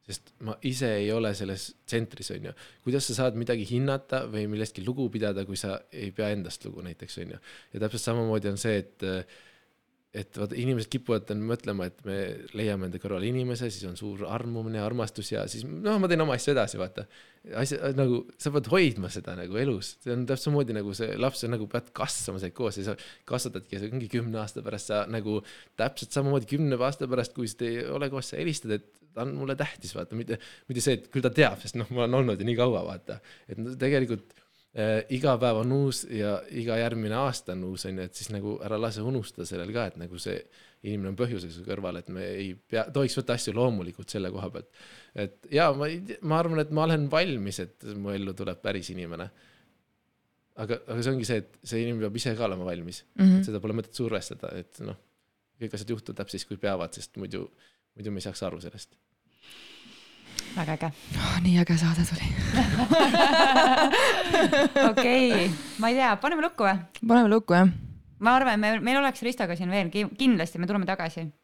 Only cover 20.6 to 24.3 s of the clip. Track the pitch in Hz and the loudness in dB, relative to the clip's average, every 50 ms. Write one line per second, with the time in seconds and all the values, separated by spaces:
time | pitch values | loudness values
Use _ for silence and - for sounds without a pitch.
20.6 | 139 117 113 107 101 101 98 98 113 110 101 104 117 131 127 - - 117 117 113 | 2 2 -2 -4 -4 -4 -4 -4 -4 -4 -2 0 0 0 0 -2 -4 -4 -4 -4
21.6 | 107 104 - 120 - - _ - - 156 - - - - 98 95 95 90 - - | -4 -4 -4 -6 -6 -6 _ -6 -4 -4 -4 -6 -6 -6 -6 -6 -6 -8 -6 -2
22.6 | 127 110 98 101 95 104 101 - - - - - _ - 123 127 - 120 - 95 | -4 -4 -2 -4 -6 -6 -6 -8 -10 -20 -20 -20 _ -4 -4 -2 -2 -4 -8 -10
23.6 | 95 _ - 98 101 107 117 131 123 101 - 120 117 117 | -10 _ -8 -8 -8 -6 -6 -6 -6 -2 -4 -2 -2 -2